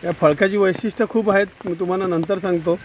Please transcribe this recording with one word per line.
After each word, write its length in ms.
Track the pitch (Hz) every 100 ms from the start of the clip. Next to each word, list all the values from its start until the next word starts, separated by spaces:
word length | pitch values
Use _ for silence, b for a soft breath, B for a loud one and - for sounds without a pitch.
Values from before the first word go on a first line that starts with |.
या 80 | 175
फलकाची 440 | 165 165 147 196 202
वैशिष्ट्य 480 | 196 180 226 - 220
खूप 220 | 226 214
आहेत, 160 | 196 202 -
मी 100 | -
तुम्हाला 320 | 170 180 185 190
नंतर 320 | 170 165 196
सांगतो. 360 | 190 175 160 175